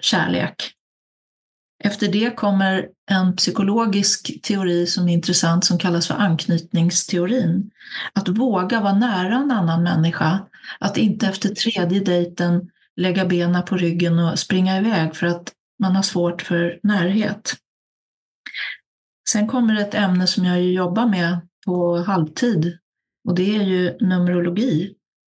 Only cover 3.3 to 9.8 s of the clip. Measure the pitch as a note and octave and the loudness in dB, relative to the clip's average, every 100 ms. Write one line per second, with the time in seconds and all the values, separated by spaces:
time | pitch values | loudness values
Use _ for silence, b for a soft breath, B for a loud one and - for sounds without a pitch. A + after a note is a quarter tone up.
3.3 | F3+ - - G3 A3 A3+ G3 G3 - - | 0 -2 0 0 0 0 0 0 -2 -4
4.3 | - - G3+ F#3 F3 F3 - F3 E3+ E3+ | -8 -4 -2 0 0 0 0 0 2 0
5.3 | E3+ E3+ E3+ - F3 F#3 E3+ E3+ D#3 F#3 | 0 2 2 2 0 0 0 0 0 0
6.3 | E3 - E3+ E3 F3 E3 - - F3 F3+ | 0 0 -2 0 0 2 0 -2 0 0
7.3 | B3 F3 F3+ G3+ B B B B - G3 | 0 0 0 -4 B B B B -4 -2
8.3 | G3 B3+ F#3+ F#3 A#3 G3+ G3 A#3+ F#3+ F#3 | 0 0 0 0 0 2 2 2 0 0
9.3 | A#3+ C#4+ A3+ E3+ E3 | 0 0 0 2 2